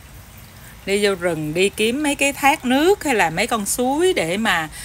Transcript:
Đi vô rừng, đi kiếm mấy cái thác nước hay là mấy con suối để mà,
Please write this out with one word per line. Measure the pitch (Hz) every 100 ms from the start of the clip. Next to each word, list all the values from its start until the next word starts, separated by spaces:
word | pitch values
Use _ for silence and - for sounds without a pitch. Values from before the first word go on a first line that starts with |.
| - - - - - - - - -
Đi | 202 202
vô | 190
rừng, | 175 156 151
đi | 160 196
kiếm | - 220 262
mấy | 302 285
cái | 277
thác | - 269 311 247
nước | 269 339 403
hay | 302 220
là | 165
mấy | 165 208
con | 220 196
suối | - 247 285 370
để | 294 165 196
mà, | 220 170 156 -